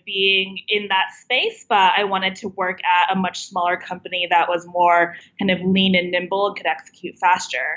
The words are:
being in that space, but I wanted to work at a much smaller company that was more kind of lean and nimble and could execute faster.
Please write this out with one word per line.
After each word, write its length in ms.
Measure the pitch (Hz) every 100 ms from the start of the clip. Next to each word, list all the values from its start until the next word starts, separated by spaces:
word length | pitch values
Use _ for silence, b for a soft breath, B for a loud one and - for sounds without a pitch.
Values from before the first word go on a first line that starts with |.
| -
being 540 | 196 196 190 190 190 -
in 180 | 208 202
that 180 | 190 185 -
space, 460 | - 254 427 - -
but 260 | 208 185 196
I 60 |
wanted 320 | 202 190 190 190
to 120 | 202
work 300 | 190 185 185
at 280 | 175 180 175
a 80 | 190
much 280 | 180 - -
smaller 280 | 185 175 180
company 520 | - 180 180 180 175
that 180 | 175 165
was 200 | 175 170
more 480 | 175 175 170 170 B B B
kind 100 | 196
of 100 | 175
lean 340 | 180 190 190 180
and 160 | 180
nimble 360 | 180 175 196 202
and 80 | -
could 120 | 165
execute 500 | 165 - _ 180 -
faster. 520 | 180 185 - 123 143